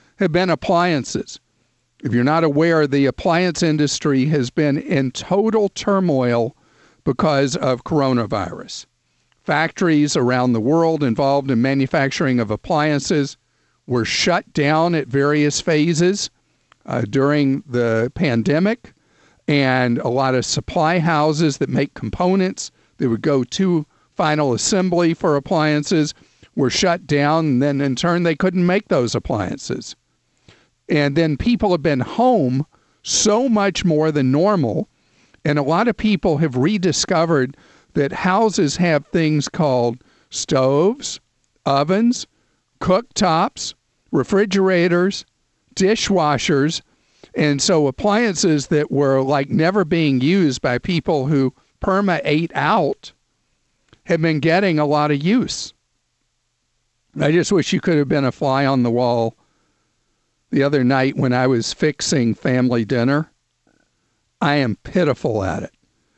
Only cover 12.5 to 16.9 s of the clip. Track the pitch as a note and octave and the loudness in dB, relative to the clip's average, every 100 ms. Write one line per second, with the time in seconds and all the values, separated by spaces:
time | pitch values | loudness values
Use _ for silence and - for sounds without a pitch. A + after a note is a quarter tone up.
12.5 | G#2+ - D#3+ D3+ C#3+ - D#3+ C#3 - _ | -4 -2 0 0 -2 0 -2 -2 -8 _
13.5 | _ _ _ - B2 A2 - - E3+ - | _ _ _ -4 -2 -2 -2 0 0 -2
14.5 | - C#3+ D#3 E3+ E3 A#2+ C#3 C#3+ D3+ D3 | -2 2 2 2 0 -2 0 2 2 0
15.5 | - - D3+ D#3+ D#3 F3+ G3+ - _ _ | 0 0 0 2 2 0 0 -6 _ _
16.5 | _ _ _ - | _ _ _ -8